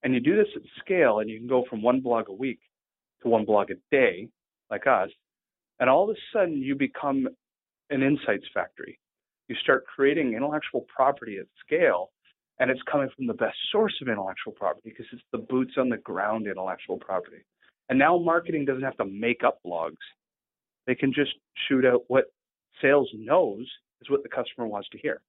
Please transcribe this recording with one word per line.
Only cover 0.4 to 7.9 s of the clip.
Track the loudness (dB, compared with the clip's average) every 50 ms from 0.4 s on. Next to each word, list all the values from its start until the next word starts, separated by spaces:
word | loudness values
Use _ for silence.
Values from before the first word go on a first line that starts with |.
| 2 2 0
at | -14 -16 -16 _ -20
scale, | -6 -2 2 4 4 4 4 2
and | -2 -4
you | -8 -10
can | -6 0
go | 0 0 0 0
from | -6 -2 0
one | 2 2 2
blog | 2 0 0 0 -2 -4
a | -8
week | -8 -6 -8 -8 _ _ _ _ _ _ _ _ _ _ _ _ _ _
to | 2
one | 2 2 4
blog | 4 2 2 2 0
a | -6 -12 _ _
day, | 2 4 4 4 2 -2 -12 -16 _ _ _ _ _ _ _ _
like | -8 -2 2
us, | 2 2 2 2 -2 -8 _ _ _ _ _ _ _ _ _ _ _ _ _
and | 2 4
all | 6 4 4
of | 2
a | -2 -6 -10 -6 0
sudden, | 0 0 0 0 -4 -4
you | -4 -2
become | -2 -2 -4 _ -4 -4 -2 0 0 -2 -2 -6 _ _ _ _ _ _ _ _ _ _ _